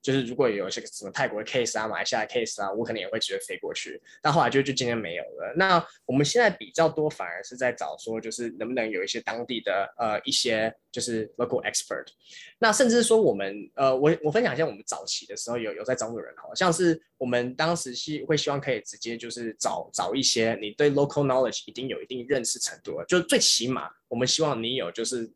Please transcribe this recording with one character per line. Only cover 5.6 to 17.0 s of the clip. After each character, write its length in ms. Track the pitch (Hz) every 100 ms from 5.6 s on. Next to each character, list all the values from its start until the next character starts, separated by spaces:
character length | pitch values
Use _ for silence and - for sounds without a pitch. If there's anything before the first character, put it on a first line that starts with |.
| 190 175 - - -
我 80 |
们 120 | 127 143
现 160 | 240
在 80 | 226
比 220 | - 98
较 160 | - 160
多 220 | 156 151
反 180 | - 90
而 160 | 87
是 140 | 101 127
在 140 | 127
找 260 | 117 76 76
说， 240 | - 113
就 80 | 110
是 200 | 107 117 101
能 80 | 110
不 60 |
能 160 | 127 117
有 140 | 98
一 40 | 101
些 120 | 120
当 240 | - 113 120
地 140 | 117
的， 340 | 101 95 98 -
呃， 220 | 117 107
一 80 | -
些 420 | 131 123 110 110 - _
就 100 | -
是 260 | 120 113 107 -
local 260 | 120 123
expert。 420 | 104 - - 69 - _ - - - _
那 120 | 226
甚 160 | 214 254
至 140 | 240
说 180 | 226 226
我 140 | 185
们， 360 | 101 98 101 101 -
呃， 200 | 139 131
我， 200 | 147 165
我 80 | 151
分 120 | 160
享 100 | 240
一 40 | 131
下 80 | 156
我 60 |
们 100 | 101 -
早 180 | - 98
期 200 | - -
的 100 | 104
时 140 | -
候 80 | 120
有， 160 | 110
有 100 | 82
在 120 | 127 127
招 140 | 113
募 100 | 117
人 140 | 67 -
哈， 180 | - -
像 160 | 185
是 300 | 165 175 160